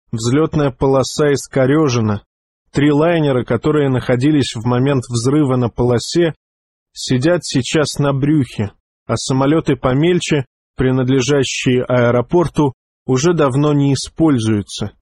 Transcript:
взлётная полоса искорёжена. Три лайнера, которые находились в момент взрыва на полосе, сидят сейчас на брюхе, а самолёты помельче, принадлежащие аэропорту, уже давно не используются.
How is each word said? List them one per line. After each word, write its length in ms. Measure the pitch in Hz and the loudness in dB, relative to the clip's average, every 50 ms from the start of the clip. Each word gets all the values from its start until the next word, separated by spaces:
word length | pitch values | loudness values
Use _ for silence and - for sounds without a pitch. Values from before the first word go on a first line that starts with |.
| _ _ | _ _
взлётная 600 | - 113 110 120 127 147 160 156 - 160 147 143 | -8 -6 -2 0 0 0 0 0 0 0 -2 -2
полоса 600 | - - 151 135 135 135 123 - - - 151 147 | -2 -2 0 0 2 0 0 -2 -2 -2 0 0
искорёжена. 920 | 143 123 - - - 139 131 127 143 156 160 143 120 120 110 107 104 98 - _ _ _ _ _ _ _ _ _ | 0 -2 -4 -4 -2 0 2 2 2 2 2 0 0 0 0 -2 -2 -4 -6 _ _ _ _ _ _ _ _ _
Три 200 | - - 139 147 | -2 0 2 2
лайнера, 520 | 147 143 156 170 175 165 151 143 131 123 113 | 2 2 2 2 2 0 0 0 0 -2 -2
которые 460 | - 127 113 - 156 151 151 143 139 | -2 -2 -2 0 0 0 0 0 0
находились 680 | 131 123 - - 127 120 127 147 156 147 127 - - | 0 -2 -2 -2 0 0 2 2 2 2 0 -2 -4
в 100 | 117 110 | -4 -2
момент 380 | 120 123 123 127 139 143 131 117 - | -2 0 0 2 0 0 0 -2 -4
взрыва 460 | 120 117 113 131 139 151 151 131 131 | -4 -4 -2 0 0 2 2 2 0
на 140 | 127 123 113 | 0 -2 -2
полосе, 640 | - - 123 123 120 113 - - - 170 175 160 151 - _ _ _ _ _ _ _ _ _ _ | -2 -2 0 0 0 0 -2 -2 -2 0 0 0 -2 -6 _ _ _ _ _ _ _ _ _ _
сидят 540 | _ - - - 131 127 123 160 175 170 - | _ -12 -4 -2 -2 0 2 2 0 0 -2
сейчас 540 | - - 143 120 - - 160 147 - - - | -4 -4 -4 -4 -2 0 -2 -2 -2 -2 -2
на 120 | 143 143 | -2 -2
брюхе, 600 | 139 135 135 143 156 156 127 - - - 107 98 - _ _ _ _ _ _ | 0 0 0 0 0 0 0 -2 -4 -6 -6 -6 -8 _ _ _ _ _ _
а 100 | - 113 | -6 -6
самолёты 600 | 107 - - 135 131 135 139 147 - - - 143 | -4 -2 -2 -2 0 2 2 2 0 0 0 -2
помельче, 720 | 120 - 135 127 135 151 175 180 175 - - 165 147 123 - _ _ _ _ _ | -2 -2 -2 0 2 2 2 0 0 0 -2 -2 -2 -2 -4 _ _ _ _ _
принадлежащие 1080 | - 127 131 127 131 127 123 135 135 123 123 147 143 131 - - - - 135 123 123 123 | -2 0 0 0 0 0 0 0 0 2 2 2 0 0 -2 -4 -4 -2 0 0 0 0
аэропорту, 880 | - 127 123 120 120 120 120 120 - - 175 170 143 - - 151 139 - _ _ _ _ _ _ | 0 0 2 2 2 2 0 0 0 0 0 0 0 0 0 0 0 -2 _ _ _ _ _ _
уже 280 | - 131 127 135 175 175 | -2 -2 0 2 2 2
давно 380 | 156 151 135 123 139 147 151 147 | 2 2 2 2 2 2 2 2
не 200 | 143 143 139 139 | 2 2 2 0
используются. 1000 | 127 - - - - 160 160 143 120 110 110 110 104 98 - - - 107 101 - _ | -2 -4 -8 -2 0 2 2 2 2 2 0 0 0 -2 -6 -8 -10 -10 -10 -10 _